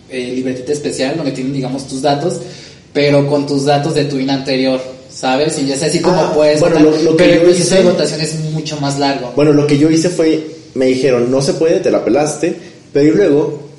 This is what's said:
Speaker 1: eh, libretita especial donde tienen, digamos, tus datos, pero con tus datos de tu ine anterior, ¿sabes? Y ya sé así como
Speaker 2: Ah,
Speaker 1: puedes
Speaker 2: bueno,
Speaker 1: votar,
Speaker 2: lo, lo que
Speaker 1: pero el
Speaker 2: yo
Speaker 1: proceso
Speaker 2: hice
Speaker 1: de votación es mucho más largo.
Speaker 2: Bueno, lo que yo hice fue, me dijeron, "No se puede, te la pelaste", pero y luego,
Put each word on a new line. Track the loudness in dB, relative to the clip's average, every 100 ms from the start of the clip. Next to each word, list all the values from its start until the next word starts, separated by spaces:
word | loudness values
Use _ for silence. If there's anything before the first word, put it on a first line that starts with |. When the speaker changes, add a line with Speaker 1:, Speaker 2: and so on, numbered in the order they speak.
| -12
Speaker 1:
eh, | -8 -6
libretita | -6 -6 -6 -4
especial | -4 -4 -4 -4 -4
donde | -4
tienen, | -4 -6
digamos, | -4 -6 -6 -8
tus | -4
datos, | -2 0 -2 -6 -10 -18 -20 -20 -8
pero | -2 2 2 2
con | 0 -2
tus | -2 0
datos | 0 0
de | -2 -2
tu | -2
ine | -2
anterior, | -4 -2 -2 0 -2 -6 -14 -18
¿sabes? | -6 -2 0 0 -2
Y | -4
ya | -2
sé | -2
así | 0
como | 0 0
Speaker 2:
Ah, | 0
Speaker 1:
puedes | 2 2 4
Speaker 2:
bueno, | 4 4
Speaker 1:
votar, | 4 4
Speaker 2:
lo, | 2
lo | 4
que | 4
Speaker 1:
pero |
el | 6
Speaker 2:
yo | 4
Speaker 1:
proceso | 4 2
Speaker 2:
hice | 4
Speaker 1:
de | 4
votación | 2 -2 -4
es | -6 -6 -6
mucho | -6 -6 -6
más | -4 -2
largo. | -2 -4 -4 0
Speaker 2:
Bueno, | 4
lo | 4 4
que | 2
yo | 4
hice | 2 0
fue, | 0 0 0 -4 -14 -10
me | -2 0
dijeron, | 2 2 2 2
"No | 0
se | 0
puede, | 0 2 2
te | 0
la | 0
pelaste", | 0 0 0 -2 -6 -6 -12 -20 -4
pero | 2 2
y |
luego, | 4 2 2 0 -6 -14